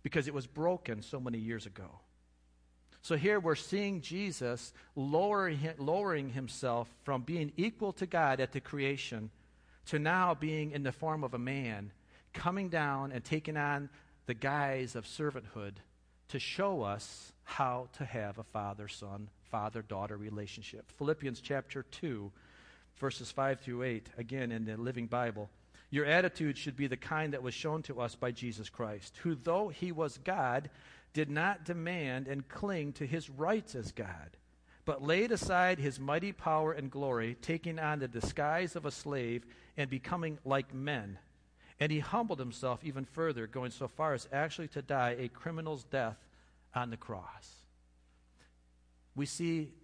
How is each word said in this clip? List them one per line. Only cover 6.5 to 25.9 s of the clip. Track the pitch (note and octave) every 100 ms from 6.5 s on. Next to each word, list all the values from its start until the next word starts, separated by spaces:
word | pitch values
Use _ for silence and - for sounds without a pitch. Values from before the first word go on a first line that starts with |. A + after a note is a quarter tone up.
| - B2+ A#2+ A2+ -
from | - C3
being | A#2+ E3+ D3 -
equal | G#3+ A3 G3+
to | - F3+
God | E3+ D3 C3
at | C3
the | C3+
creation | - C#3+ C#3 C#3 - A2+ A2 - - - - - -
to | D3+
now | D3+ F#3 F3+
being | D3+ D#3 D#3 D3+
in | C#3+
the | C3+
form | - D#3+ D#3
of | C3
a | B2
man, | B2 C#3 B2 G#2 G2+ - _ - -
coming | - F3 F#3+ F#3
down | E3 D3 C3+ C#3
and | B2+
taking | - D#3 - D3+
on | D3 C#3+ C#3+ - - - -
the |
guise | A2+ C#3 D3 C#3 C3+ B2
of | A#2 G#2
servanthood | - D3+ C#3 G#2 A2+ G2+ G2 - _ _ - -
to | C3+
show | - - G3 F3
us | G2+ G#2 - - - -
how | - - C3 B2 B2+
to | -
have | B2+ A#2+ G#2 G2+
a |
father-son, | A2 A2 G2+ G2+ G#2 - G2+ G2+ G#2 - -
father-daughter | A2+ G#2+ A2+ G#2+ G2 G#2 G#2
relationship. | G#2+ G#2 G2+ - G2 A2 - -
Philippians | D3 D#3 C#3 A#2+
chapter | - C#3 - C#3
two, | - - E3 A2+ G2+ - - - - - - -
verses | C3+ - A#2
five | - C3+ B2+
through | - A#2+
eight, | B2+ A2+ - -
again | A#2 C3+ A#2+
in | A2+ A2
the | A2
Living | A#2+ B2 A#2
Bible. | A#2+ A#2+ G#2 G2+ - - -
"Your | -